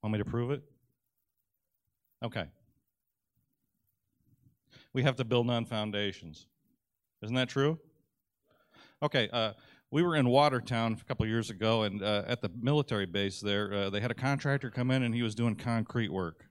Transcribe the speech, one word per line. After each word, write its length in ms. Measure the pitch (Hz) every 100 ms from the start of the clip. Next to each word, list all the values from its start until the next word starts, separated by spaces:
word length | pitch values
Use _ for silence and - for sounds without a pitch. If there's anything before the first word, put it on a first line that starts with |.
Want 100 | 107
me 60 | 107
to 60 |
prove 260 | 104 117 120
it? 120 | 143 - _ _ _ _ _ _ _ _ _ _ _ _ _ _ _
Okay. 220 | 117 107 73 _ _ _ _ _ _ _ _ _ _ _ _ _ _ _ _ _ _ _ _ _ _ - -
We 100 | 135
have 140 | 127 127
to 80 |
build 240 | 120 123 120
on 140 | 120
foundations. 840 | 113 113 107 104 104 95 82 76 - _ _ _ _ _ _ _
Isn't 140 | 107 127
that 120 | 127
true? 300 | 135 139 160 - _ _ _ _ _ _ _ _ - - _
Okay, 260 | 147 135 110
uh, 200 | 120 110 - - - _
we 120 | 147
were 140 | 175 160
in 120 | 127
Watertown 720 | 127 147 127 - 120 113 110
a 40 |
couple 200 | - 120
years 260 | 110 113 110
ago, 340 | 98 110 113
and, 180 | 107 101
uh, 220 | 98 104 95
at 160 | 120
the 80 | 98 87
military 460 | 120 147 143 107 95
base 340 | 92 98 95
there, 320 | 104 101 104
uh, 180 | 101 98
they 100 | 101
had 100 | 117
a 40 |
contractor 540 | 117 - 139 147 139 127
come 200 | 123 127
in, 140 | 131
and 100 | 123
he 80 | 117
was 140 | 117 104
doing 180 | 120
concrete 560 | 107 120 113 107 123 107
work. 360 | 95 87 - -